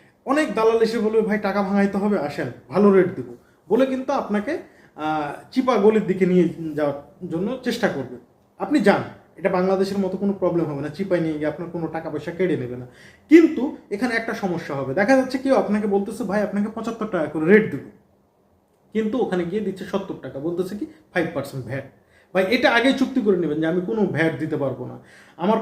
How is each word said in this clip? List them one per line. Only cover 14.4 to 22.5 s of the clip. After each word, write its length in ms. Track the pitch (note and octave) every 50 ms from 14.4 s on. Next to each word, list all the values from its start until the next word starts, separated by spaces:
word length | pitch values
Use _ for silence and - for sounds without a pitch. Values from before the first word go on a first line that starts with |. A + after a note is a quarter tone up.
| G3+ F3+ E3 - - - C#3+
হবে, 200 | C#3 C3 C3 C3+
দেখা 220 | F#3 G3+ B3 C4+
যাচ্ছে 220 | C4 C4 C4 - C4
কেউ 160 | - C4+ C4
আপনাকে 320 | G3+ - G3 G#3 G#3 G#3
বলতেছে, 380 | G3+ G3 G3+ G3+ A#3+ - - A#3+
"ভাই, 180 | F3 G3 G#3+
আপনাকে 260 | G3 G3+ G3 G#3 G#3 A3 -
পঁচাত্তর 320 | A3+ G#3 A#3 A3+ - G#3+
টাকা 200 | G#3 F#3 E3+ D3+
করে 180 | C#3+ - D#3+ D#3
রেট 260 | F3 G#3 G#3+ - -
দেবো", 200 | C#3+ C3 - - - _ _ _ _ _ _ _ _ _ _ _ _ _ _ _ _ _ _ _
কিন্তু 260 | - A3 A3 G#3 B3+ B3
ওখানে 260 | F#3+ - F#3 F3+ E3+
গিয়ে 160 | E3+ F#3+ A3
দিচ্ছে 240 | G3 G3 F#3+ - G3
সত্তর 300 | - G#3+ F#3 - - D3+ -
টাকা, 160 | - C3 C3 C3+
বলতেছে 380 | D3 F3 F3 F3+ F3+ F#3 G#3 G#3
কি 80 | D#4+ - - - _ _ -
ফাইভ 120 | F3+ D#3+ - -
পার্সেন্ট 320 | C#3 - - C3+ C3 A2+
ভ্যাট। 180 | G#2+ C3+ C3 - - _ _ _ _ _ _ _ _ -
ভাই, 120 | F#3 F#3 F#3+